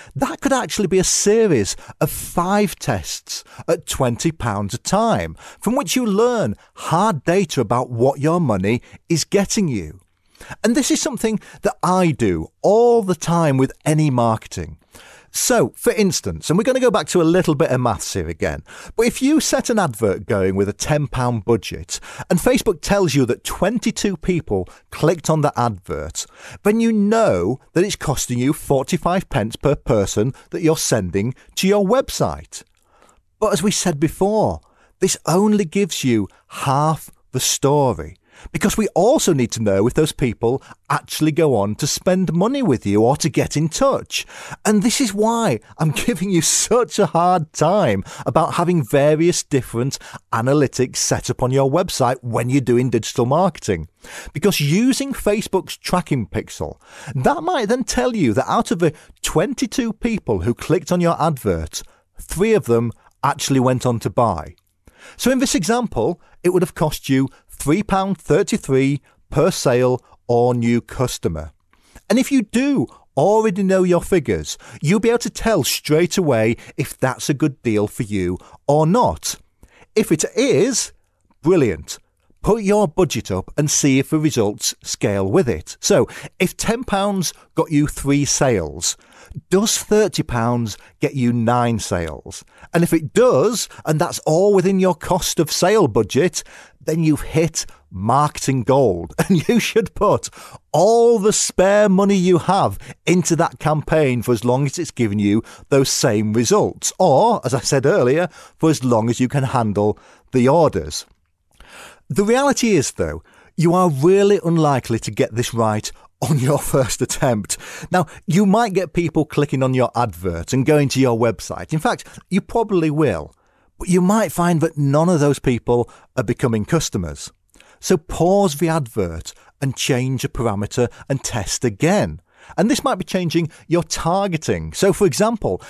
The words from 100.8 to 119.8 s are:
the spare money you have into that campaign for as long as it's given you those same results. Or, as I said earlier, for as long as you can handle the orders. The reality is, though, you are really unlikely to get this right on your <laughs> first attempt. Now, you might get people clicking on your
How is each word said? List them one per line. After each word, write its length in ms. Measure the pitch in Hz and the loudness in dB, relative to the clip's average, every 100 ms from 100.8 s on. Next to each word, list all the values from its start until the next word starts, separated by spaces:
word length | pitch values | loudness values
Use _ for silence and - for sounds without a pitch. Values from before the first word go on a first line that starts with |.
| 196 233 233 226 | 4 6 6 4
the 140 | 208 | 2
spare 560 | - - - 190 208 214 | 0 -2 2 4 4 4
money 280 | 185 196 196 | 4 4 2
you 220 | 180 175 | 4 2
have 400 | - 190 123 98 - - - | 2 2 2 -2 -14 -8 0
into 300 | 180 - 160 | 0 2 0
that 220 | 170 - | 0 -2
campaign 640 | 151 151 - 160 139 120 | -2 -2 0 2 2 0
for 100 | 117 | 0
as 120 | 117 | 0
long 220 | 123 127 143 | 0 0 0
as 120 | - | -4
it's 120 | 160 | -8
given 280 | - 110 104 | -2 -2 2
you 240 | 101 110 - - - | 2 2 -2 -12 -2
those 200 | 139 131 | 0 2
same 440 | - 135 107 107 | 0 0 0 0
results. 600 | 110 113 208 110 - - - | 0 2 2 2 -2 -6 0
Or, 420 | 185 135 226 196 | 4 4 4 2
as 100 | 127 | -2
I 60 | 127 | -4
said 260 | - 139 135 | 0 0 2
earlier, 420 | 196 123 160 180 - - - | 2 2 2 -2 -8 -20 -2
for 120 | 160 | 0
as 120 | 156 | 0
long 280 | 127 113 113 | 2 2 2
as 100 | 117 | 0
you 80 | 127 | 0
can 160 | 143 | 0
handle 540 | 127 127 110 101 104 - - - _ | -2 -2 -2 0 0 -2 -10 -20 _
the 160 | 131 123 | 2 4
orders. 580 | 165 147 92 76 - - _ _ _ _ _ - - - - - | 4 2 0 -6 -10 -14 _ _ _ _ _ -20 -20 -20 -20 -6
The 160 | - | -2
reality 460 | 202 247 285 - 233 | 2 2 2 2 2
is, 220 | 180 - | 2 0
though, 300 | - 82 76 - _ - - | -4 -6 -6 -14 _ -12 0
you 160 | 165 | 2
are 140 | 180 180 | 4 2
really 500 | 135 165 196 202 196 | 2 4 4 4 2
unlikely 540 | 170 165 151 131 - 113 | 2 2 2 0 -2 -4
to 100 | - | -4
get 220 | 104 - | -4 -2
this 200 | 110 120 | -2 -4
right 360 | 113 110 107 - - _ - | -2 -2 -2 -6 -14 _ -8
on 180 | 123 151 | -2 0
your 200 | 127 143 | 0 -2
<laughs> 140 | - | 0
first 260 | 143 110 - | 0 0 -2
attempt. 540 | 123 - 143 110 92 - - - - | -4 -2 -2 -2 -4 -10 -12 -16 -4
Now, 140 | 180 160 - - | -2 -2 -6 -2
you 200 | 165 202 | 2 4
might 260 | 214 233 | 4 2
get 220 | 185 180 | -2 -4
people 300 | 180 165 160 | -4 -2 -2
clicking 380 | - - 143 135 | -2 0 -2 0
on 120 | 131 | 0
your 180 | 127 | 0